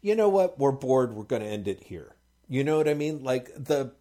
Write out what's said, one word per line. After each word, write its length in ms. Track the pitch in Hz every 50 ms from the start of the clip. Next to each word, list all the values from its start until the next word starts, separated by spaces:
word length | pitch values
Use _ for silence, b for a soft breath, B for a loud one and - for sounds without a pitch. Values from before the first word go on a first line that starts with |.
You 140 | - 202 208
know 160 | 226 214 208
what? 280 | 190 196 185 180 - -
We're 140 | 139 139
bored. 420 | 131 135 - 127 131 131 127 120 107
We're 100 | 107 104
gonna 200 | - 131 113 107
end 240 | 107 107 107 98 101
it 140 | 95 -
here." 340 | - - 92 82 69 - - _ _ _ _ _ _ -
You 160 | 131 131 139
know 140 | 147 156 156
what 100 | 156 151
I 60 | 151
mean? 280 | 147 147 156 156 147
Like, 300 | 131 131 127 127 123 - -
the, 380 | - 135 - 151 139 131 120 - _